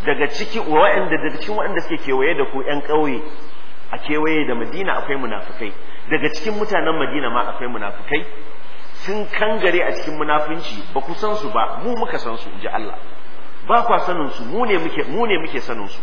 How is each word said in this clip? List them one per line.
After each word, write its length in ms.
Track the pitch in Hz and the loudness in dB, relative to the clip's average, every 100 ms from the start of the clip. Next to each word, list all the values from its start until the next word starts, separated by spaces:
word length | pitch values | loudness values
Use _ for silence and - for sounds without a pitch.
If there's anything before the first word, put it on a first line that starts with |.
Daga 220 | 147 135 143 | 0 2 0
ciki 320 | - 214 226 | 0 0 0
waɗanda, 560 | 156 151 196 196 170 156 | 2 4 4 4 2 0
daga 220 | 156 - | 0 -2
cikin 160 | - 214 | -2 -2
waɗanda 240 | 226 175 156 | -2 -2 -2
suke 80 | 160 | -2
kewaye 300 | 139 131 143 165 | 0 2 2 2
da 80 | 131 | 0
ku 80 | 135 | 0
ƴan 200 | 131 147 | 0 0
ƙauye 380 | 143 156 151 117 - - - - - - - | 0 2 2 0 0 0 0 0 0 0 0
a 60 | 123 | -2
kewaye 480 | - 151 151 156 135 | 0 0 2 2 0
da 80 | |
Madina 380 | 117 113 180 190 - | 0 0 0 0 -2
akwai 160 | - 139 | -2 -2
munafikai. 560 | 123 104 - - 107 - - - - | 0 0 0 0 0 0 0 0 0
Daga 180 | 151 147 | 0 0
cikin 200 | - 220 | 0 -2
mutanen 420 | 208 208 185 160 160 | 0 0 0 0 0
Madina 320 | 131 139 127 | 0 0 0
ma 120 | 120 117 | 0 0
akwai 160 | - 123 | -2 -2
munafukai, 560 | 117 101 - - 147 175 - - - - - - - | -2 -2 -2 0 0 0 0 0 0 0 0 0 0
sun 220 | - 208 202 | 0 0 0
kangare 560 | - 214 226 180 175 | 0 0 2 2 2
a 100 | 147 | 0
cikin 240 | 151 - 151 | 0 -2 0
munafunci, 640 | 151 151 151 165 - - - | 0 0 0 0 0 0 0
ba 60 | 135 | 0
ku 140 | 160 | 0
san 220 | 165 214 208 | 0 0 0
su 140 | 143 | 0
ba, 280 | 110 107 - | 0 0 0
mu 120 | 208 233 | 0 0
muka 220 | - - | 0 0
san 180 | 120 113 | -2 0
su, 120 | - | 0
in 120 | - | 0
ji 80 | - | 0
Allah. 280 | - 107 - - - - - - - - | -2 -2 0 0 0 0 0 0 -2 2
Ba 160 | 226 | 2
kwa 160 | 226 185 | 4 2
sanin 300 | - 175 139 | 2 0 0
su, 140 | - | 0
mu 200 | 117 196 | 0 0
ne 140 | 240 185 | 0 0
muke, 260 | 160 151 131 | 0 0 0
mu 180 | 196 233 | 0 0
ne 120 | 180 | 0
muke 220 | 160 135 | 0 0
sanin 280 | 123 113 98 | 0 0 0
su. 120 | - | 0